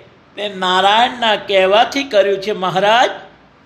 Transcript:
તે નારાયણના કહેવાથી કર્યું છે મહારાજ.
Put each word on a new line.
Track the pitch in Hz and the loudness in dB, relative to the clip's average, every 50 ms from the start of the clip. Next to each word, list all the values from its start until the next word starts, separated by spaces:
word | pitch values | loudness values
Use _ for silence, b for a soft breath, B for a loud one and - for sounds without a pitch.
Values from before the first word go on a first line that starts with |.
| - _ _ _ _ _ - | -20 _ _ _ _ _ -14
તે | 196 208 208 | -10 -10 -10
નારાયણના | 196 185 185 180 185 185 190 196 208 226 247 254 254 240 233 220 208 | -8 -4 -2 0 0 2 2 2 4 4 2 0 -2 -2 -2 -2 -2
કહેવાથી | 196 - - 196 190 190 190 202 220 247 - - 277 277 | -2 -2 0 0 2 2 4 4 4 2 2 -2 -8 -8
કર્યું | 269 214 202 196 202 196 190 | -2 0 0 2 2 0 -4
છે | 190 214 208 | -4 -6 -6
મહારાજ. | 185 190 180 156 190 196 208 220 240 277 - - - - - - _ _ _ _ _ _ | -4 -4 -4 -2 0 0 2 2 2 2 0 -2 -8 -16 -20 -20 _ _ _ _ _ _